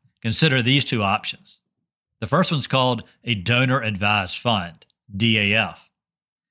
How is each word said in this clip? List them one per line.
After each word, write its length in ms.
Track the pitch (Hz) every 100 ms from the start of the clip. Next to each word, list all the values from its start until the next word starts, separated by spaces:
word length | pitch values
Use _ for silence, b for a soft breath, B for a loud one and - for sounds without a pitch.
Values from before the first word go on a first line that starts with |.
| _ _
consider 400 | 117 110 160 131
these 220 | 117 139
two 180 | - 120
options. 580 | 101 92 - - - - _ _ _ _ _ _
The 80 | 110
first 240 | 151 180
one's 160 | 151 110
called 360 | 131 127 120 - b
a 120 | - 110
donor 460 | 87 120 131 131
advised 560 | 110 101 104 104 92 -
fund, 480 | 120 107 87 80 _ _ - 98
D 220 | 113 110
A 200 | 101 110
F. 320 | 95 - _ _ _ _ _ _ _